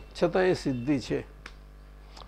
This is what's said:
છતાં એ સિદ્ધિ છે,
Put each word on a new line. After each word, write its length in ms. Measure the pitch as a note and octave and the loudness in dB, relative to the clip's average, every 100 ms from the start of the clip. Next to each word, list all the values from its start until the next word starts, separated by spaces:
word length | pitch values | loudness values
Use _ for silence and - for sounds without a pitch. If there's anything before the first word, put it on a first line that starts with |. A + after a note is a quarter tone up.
| - - | -8 2
છતાં 200 | F3+ F#3+ | 4 6
એ 120 | F#3 | 4
સિદ્ધિ 440 | D3+ - B2 A#2+ C#4 | 4 2 2 2 2
છે, 260 | - C#3 - - - - - - - - - - | 2 -2 -4 -14 -16 -16 -18 -18 -18 -18 -18 -16